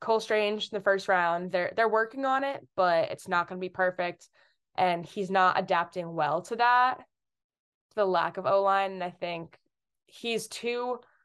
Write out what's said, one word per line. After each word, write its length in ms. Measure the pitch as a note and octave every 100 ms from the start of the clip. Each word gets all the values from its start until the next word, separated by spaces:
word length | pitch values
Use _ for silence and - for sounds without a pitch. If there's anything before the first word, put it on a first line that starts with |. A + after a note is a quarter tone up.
Cole 200 | - A3
Strange 500 | G#3+ G#3+ G#3 G#3+ G3+
in 40 | G#3
the 60 |
first 260 | G3 G3 F#3+
round. 440 | F#3 E3+ E3+ F3+
They're, 200 | F3+ F3 -
they're 120 | A3+
working 360 | A3 A3 B3+
on 180 | C4+ C4+
it, 220 | C#4 C#4 - -
but 340 | F3+ E3 -
it's 180 | - -
not 200 | F3 F3
gonna 120 | F#3
be 80 | F#3
perfect. 600 | F3+ F#3 F3+ F3 E3+ - _ _ _ _ -
And 300 | F3+ E3+ D#3+
he's 240 | G#3+ F#3
not 280 | F#3+ F#3 -
adapting 560 | F#3 E3+ F3 F3+ E3+
well 280 | E3 D3 D#3+
to 140 | F#3 A#3
that, 400 | A#3+ B3 B3+ -
to 960 | - _ _ _ _ _ _ _ _
the 120 | - G3
lack 320 | F3 E3 F3
of 80 | F#3
O-line. 460 | G3 G3 G3 G3
And 120 | F#3+
I 60 | F3+
think 460 | F3+ F3 E3+ E3 _ _ _ _ _ _
he's 420 | - A#3 A3 -
too 520 | - A#3 A#3+ B3 A#3+ _ _